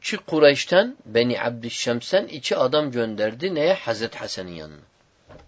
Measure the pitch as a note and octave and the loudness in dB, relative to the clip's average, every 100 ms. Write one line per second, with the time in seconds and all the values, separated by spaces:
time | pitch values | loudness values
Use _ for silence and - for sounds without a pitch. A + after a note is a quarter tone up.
0 | - G#3 - D#3 D3+ C#3+ - F3 A#3 C#4 | -8 -8 -4 6 6 6 4 4 4 -2
1 | - A2 B2 A#2 A#2 A#2+ A#2 - - A#2+ | -2 2 2 0 -4 -6 -8 -6 -2 -4
2 | - F#3 - D3+ - F#3+ C3 D3 D3+ A#2+ | 0 0 0 -6 -2 0 2 2 0 -2
3 | A2+ G#2 G#2+ A#2 F3+ E3 D#3 F#3+ - G#2+ | -2 -2 -2 -2 -4 0 2 0 -2 -4
4 | A2+ - G#2+ - F#2 E2+ D#2 D2+ - _ | -4 -8 -10 -10 -10 -12 -14 -18 -20 _
5 | _ _ _ - | _ _ _ -20